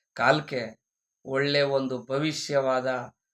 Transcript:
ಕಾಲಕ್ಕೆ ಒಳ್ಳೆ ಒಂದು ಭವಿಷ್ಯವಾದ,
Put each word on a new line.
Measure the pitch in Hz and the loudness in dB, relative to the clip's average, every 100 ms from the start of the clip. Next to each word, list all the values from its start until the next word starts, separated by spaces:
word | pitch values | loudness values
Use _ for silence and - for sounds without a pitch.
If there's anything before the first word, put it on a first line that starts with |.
| _ | _
ಕಾಲಕ್ಕೆ | - 123 151 147 131 110 - _ _ _ _ 131 | 0 4 4 2 -6 -6 -12 _ _ _ _ -4
ಒಳ್ಳೆ | 135 143 143 | -2 2 2
ಒಂದು | 139 139 131 127 | 2 2 0 -6
ಭವಿಷ್ಯವಾದ, | 123 139 156 147 - 139 131 127 131 127 123 _ _ | -4 -2 -2 -4 -2 0 2 0 -2 -4 -8 _ _